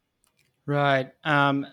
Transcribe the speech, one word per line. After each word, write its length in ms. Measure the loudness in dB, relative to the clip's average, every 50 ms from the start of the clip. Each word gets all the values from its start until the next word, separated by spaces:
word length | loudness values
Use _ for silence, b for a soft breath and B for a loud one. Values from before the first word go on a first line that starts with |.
| _ _ _ _ _ _ _ _ _ _ _ _ _
Right. 460 | -4 -2 0 0 0 0 0 -2 -6 -12 _ -4
Um, 420 | 0 2 2 2 2 0 -2 -4 -8